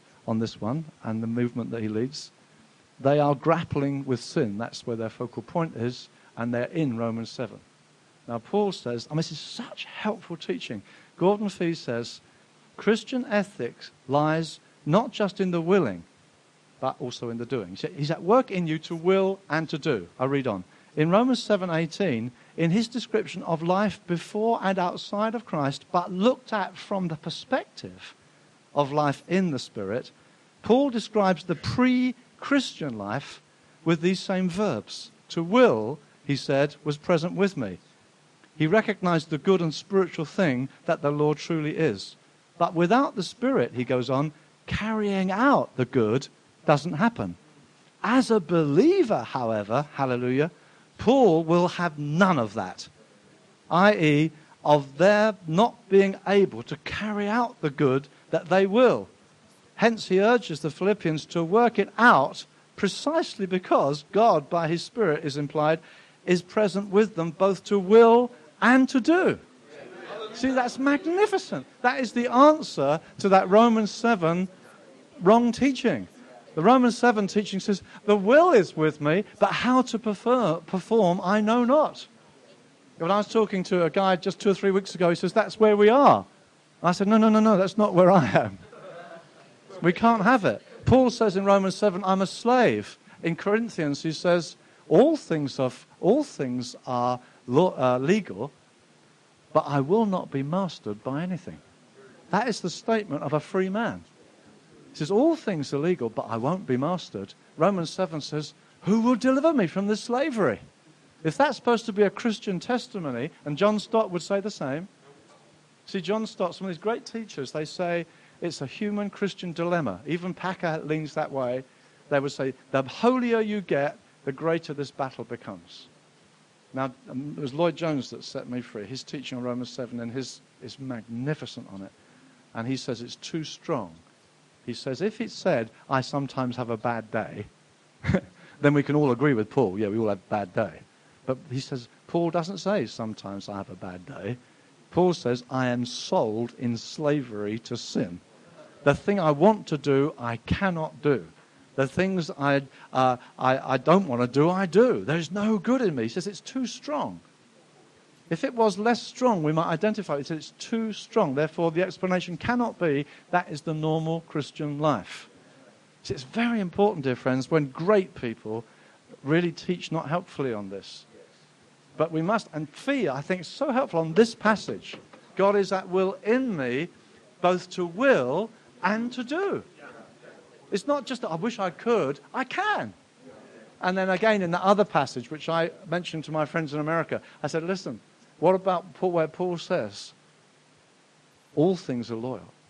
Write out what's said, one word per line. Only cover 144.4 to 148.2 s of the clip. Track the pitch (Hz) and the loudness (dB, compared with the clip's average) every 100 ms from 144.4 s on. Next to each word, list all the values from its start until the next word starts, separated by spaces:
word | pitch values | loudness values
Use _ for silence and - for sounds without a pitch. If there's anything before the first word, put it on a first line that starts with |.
| _ _ _ _ _ | _ _ _ _ _
Paul | 165 180 | 0 2
says, | 165 120 123 - | 0 -2 -4 -4
"I | 131 127 | -4 -2
am | 123 120 | -2 -4
sold | - - 185 117 107 120 - | -8 -4 -2 0 -2 -6 -6
in | 120 117 | -6 -6
slavery | - - 147 147 123 104 104 113 | -8 -4 -2 -2 -4 -8 -6 -6
to | - 113 | -8 -10
sin. | - 135 104 87 | -6 -6 -6 -8